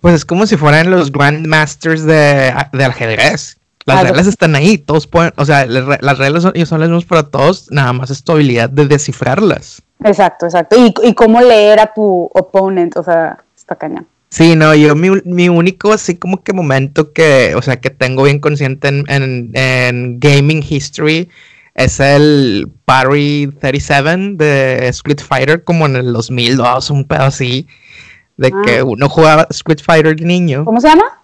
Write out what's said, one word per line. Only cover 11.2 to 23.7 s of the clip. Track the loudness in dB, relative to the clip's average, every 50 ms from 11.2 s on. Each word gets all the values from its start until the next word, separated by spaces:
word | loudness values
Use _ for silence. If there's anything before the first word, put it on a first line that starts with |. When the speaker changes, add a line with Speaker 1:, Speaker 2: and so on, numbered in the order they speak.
| 4 4 4 4
Speaker 2:
leer | 6 6 6 6 6 6 6 4
a | 4 2 0
tu | -2 -2 0 0 -2 -4 -2 -2
opponent, | -4 -4 0 -2 -2 0 0 -2 -2 -2 -2 -4 -6
o |
sea, | -4 -2 -2 -2 -2 -4 -8 -12 _ _ _
está | _ _ _ -12
cañón. | _ -10 -10 -10 -12 -16 _ _ _ _ _
Speaker 1:
Sí, | -2 2 2 4 4
no, | 4 4 4 4
yo | 4 4 4 2
mi, | 2 2 0 0 0 -2
mi | -4 -2 0 0 2
único | 2 2 0 0 -2 _ -2 -2 -2
así | -2 -2 -6 -8
como | -6 -4 -6 -6 -6
que | _ -6
momento | -6 -4 -2 -2 -2 -2 -2 -4 -4 -4 -4 -4 _
que, | 0 2 4 4 4 2 2 0
o | -2
sea, | -2 -4 -6 -4
que | -6 -10
tengo | -6 _ -4 -4 -2 0 0
bien | 0 0 0
consciente | -2 -4 -2 -2 -4 -4 -6 -4 -4 -4
en, | -4 -4 -4 -2
en, | -2 -2 -2 -2 -6 -6 -8 -6 -4
en | -2 -2 0 0 0 0 -2 -2 -4 -6 -8 -8 0
gaming | 2 2 2 4 2 0 0 -2 -4 -4
history | -6 -6 -6 -8 -8 -4 -2 -2 -2 -2 -4 -8 _ -20 -20 _ _ _ _ _ _
es | -2 -2 -2 0 0
el | 2 2 4 4 4 4 4 2 2 0 -2 -4 -6 -8 -12 _ _
Parry | 0 0 0 2 0 0 0 0 -2 -2 -4 -4 -6 -8 -6
thirty-seven | -6 -4